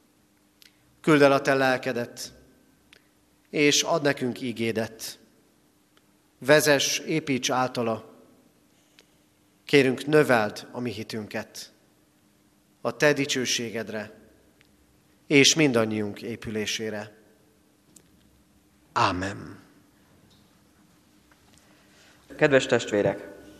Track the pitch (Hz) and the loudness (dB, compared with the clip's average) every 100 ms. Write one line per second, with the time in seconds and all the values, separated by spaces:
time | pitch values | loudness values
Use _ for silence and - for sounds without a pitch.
0 | _ _ _ _ _ _ - _ _ _ | _ _ _ _ _ _ -20 _ _ _
1 | - 151 139 135 139 135 131 127 131 120 | 2 6 6 6 2 0 2 0 -4 -6
2 | 117 - - - - _ _ _ _ - | -8 -12 -18 -18 -20 _ _ _ _ -20
3 | _ _ _ _ - 151 147 143 - 165 | _ _ _ _ -8 2 2 2 0 0
4 | 143 139 127 113 131 107 113 107 110 - | 0 -2 -4 -6 -8 -4 -2 -2 -6 -10
5 | - - _ _ _ _ _ _ _ _ | -16 -16 _ _ _ _ _ _ _ _
6 | _ _ _ _ 127 151 151 143 - - | _ _ _ _ 4 4 6 2 2 -4
7 | - 160 151 127 - 127 127 - 113 110 | -4 -4 -2 -2 -2 -2 -2 -2 -4 -4
8 | - - - _ _ _ _ _ _ - | -8 -20 -20 _ _ _ _ _ _ -20
9 | _ _ _ _ _ _ - 143 131 123 | _ _ _ _ _ _ 2 4 4 0
10 | 147 151 131 117 104 95 - 123 123 101 | 2 2 4 2 2 -6 -14 -8 -8 -8
11 | 110 113 101 - - - - _ _ _ | -10 -10 -8 -10 -10 -16 -20 _ _ _
12 | _ _ _ _ _ _ _ _ 120 - | _ _ _ _ _ _ _ _ -8 2
13 | 147 139 139 135 120 - 117 110 104 107 | 2 2 -2 -2 -2 -4 -6 -8 -8 -10
14 | 104 - - _ _ _ _ _ _ _ | -10 -16 -20 _ _ _ _ _ _ _
15 | _ _ - 147 131 160 147 120 110 107 | _ _ 2 6 6 4 2 2 0 -2
16 | 104 98 113 110 117 107 101 - 110 104 | -6 -8 -12 -12 -10 -8 -6 -8 -8 -10
17 | 107 - _ _ _ _ _ _ _ - | -14 -20 _ _ _ _ _ _ _ -20
18 | _ _ _ _ _ _ _ _ _ - | _ _ _ _ _ _ _ _ _ -2
19 | 113 90 98 101 76 76 - _ _ _ | -2 -2 -8 -10 -16 -20 -20 _ _ _
20 | _ _ _ _ _ _ _ _ _ _ | _ _ _ _ _ _ _ _ _ _
21 | _ _ _ _ _ _ _ _ _ _ | _ _ _ _ _ _ _ _ _ _
22 | - - - - 151 131 - 120 - 104 | -20 -20 -16 0 4 4 4 0 0 0
23 | 98 - - - - | 0 -2 -10 -20 -20